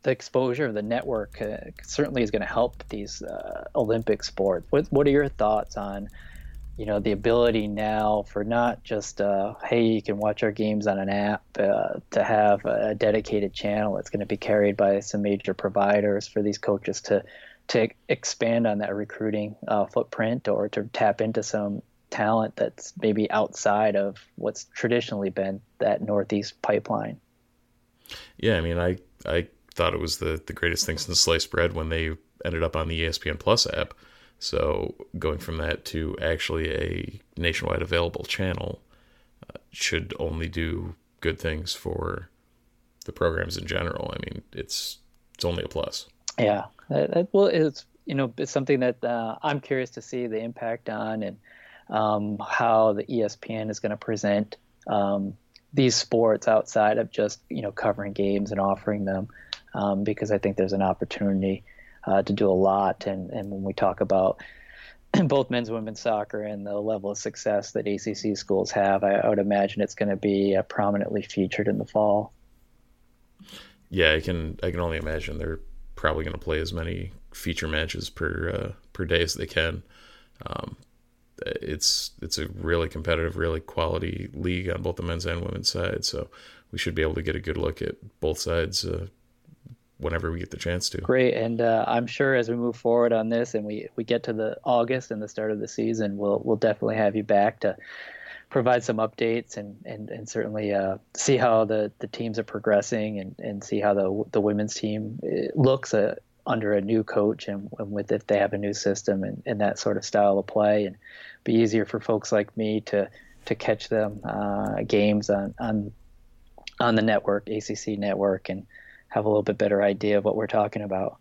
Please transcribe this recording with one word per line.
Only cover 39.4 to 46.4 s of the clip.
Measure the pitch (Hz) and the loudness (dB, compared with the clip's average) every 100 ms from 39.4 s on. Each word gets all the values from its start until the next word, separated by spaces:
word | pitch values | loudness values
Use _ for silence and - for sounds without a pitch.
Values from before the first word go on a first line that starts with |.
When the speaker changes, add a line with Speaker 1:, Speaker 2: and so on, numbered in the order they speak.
| - | -20
Speaker 2:
uh, | - _ | -20 _
should | - - 82 87 - | -6 -2 -2 -4 -6
only | 82 80 82 | -4 -2 -4
do | 85 82 85 85 87 _ _ | -2 -2 -4 -6 -12 _ _
good | 85 80 | -4 -2
things | 82 78 82 | -4 -4 -6
for | - - 85 - - 87 _ _ _ _ _ _ _ | -8 -6 -4 -4 -6 -10 _ _ _ _ _ _ _
the | - | -16
programs | - 85 82 85 87 | 0 0 0 -2 -4
in | 87 | -4
general. | 90 85 - - | -2 -2 -4 -6
I | - | -6
mean, | - - - | -8 -10 -12
it's, | - - - - - _ _ _ | -12 -8 -6 -8 -12 _ _ _
it's | - | -4
only | 87 87 | -2 -2
a | - | -4
plus. | - - - - _ - | -4 -6 -6 -12 _ -12
Speaker 1:
Yeah. | - | 0